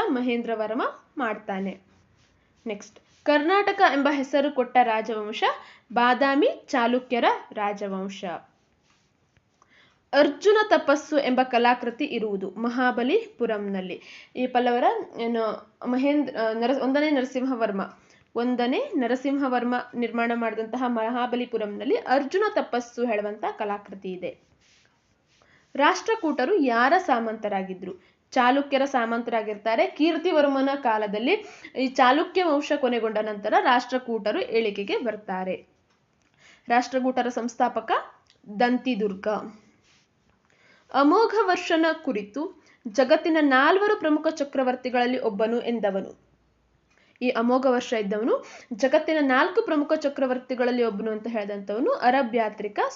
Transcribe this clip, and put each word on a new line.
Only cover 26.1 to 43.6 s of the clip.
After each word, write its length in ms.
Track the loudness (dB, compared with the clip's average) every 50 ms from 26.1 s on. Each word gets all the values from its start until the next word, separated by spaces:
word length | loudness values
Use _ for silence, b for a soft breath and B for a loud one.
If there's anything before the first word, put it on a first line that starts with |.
| -2 0 0 -2 0 0 0 2 2
ಯಾರ 380 | 2 2 2 4 4 4 4 4 2
ಸಾಮಂತರಾಗಿದ್ರು? 1080 | 2 2 0 0 0 -4 -6 -6 -6 -4 -4 -4 -4 -6 -8 -10 -10 -12 -12 b b b b b _ _
ಚಾಲುಕ್ಯರ 540 | 0 2 2 4 2 2 0 0 0 0 0
ಸಾಮಂತರಾಗಿರ್ತಾರೆ. 1040 | 0 0 -2 -2 0 -2 -4 -4 -2 -4 -4 -4 -4 -8 -6 -2 -2 2 2 0
ಕೀರ್ತಿವರ್ಮನ 800 | 0 2 0 2 2 2 0 0 2 4 4 4 4 2 2 2 0 0 0
ಕಾಲದಲ್ಲಿ 600 | 0 0 0 0 0 -2 -4 -2 0 0 0 0 B B B B B B B -4
ಈ 80 | -4
ಚಾಲುಕ್ಯ 580 | -2 2 4 4 6 6 4 2 0 0 0 2
ವಂಶ 280 | 2 2 0 0 -2 -2 0
ಕೊನೆಗೊಂಡ 380 | 0 0 0 0 -2 -2 -2 -2
ನಂತರ 360 | -4 -4 -6 -6 -2 2 2 2
ರಾಷ್ಟ್ರಕೂಟರು 800 | 4 4 4 4 2 0 -4 -6 -4 -4 -6 -2 -2 -2 -2 -2
ಏಳಿಗೆಗೆ 580 | -4 0 0 0 0 0 -4 -4 -6 -4 -4 -4
ಬರ್ತಾರೆ. 680 | -2 -4 -6 -6 -8 -8 -6 -6 -4 -6 -6 -8 -10 _ _ _ _ _ _ _ _ _ _ _ _ _ _ b b b b b b 0
ರಾಷ್ಟ್ರಕೂಟರ 600 | 2 2 2 0 -4 0 0 0 0 0 -2 -2
ಸಂಸ್ಥಾಪಕ 640 | -4 -4 -6 -6 -2 0 -2 0 0 -4 -4 -2 -2 -2 -2 -8 -18 _ _ _ -20 _ _ -14 -2 0
ದಂತಿದುರ್ಗ. 680 | 2 2 2 0 0 -2 -2 0 -2 -4 -4 -4 -4 -4 -4 -4 -6 -10 -16 -20 _ _ _ _ _ _ _ _ _ _ _ _ _ _ _ _ _ b b b b b b b b b 2
ಅಮೋಘ 400 | 4 6 6 6 6 4 4 4 2
ವರ್ಷನ 440 | 2 2 2 0 0 0 2 2 4 2 0 -2 -4
ಕುರಿತು 600 | -4 -4 -4 -6 -6 -8 -8 -8 -8 -10 b b b b b b -4
ಜಗತ್ತಿನ 480 | 2 2 4 6 4 4 4 2 2 4
ನಾಲ್ವರು 560 | 4 4 6 6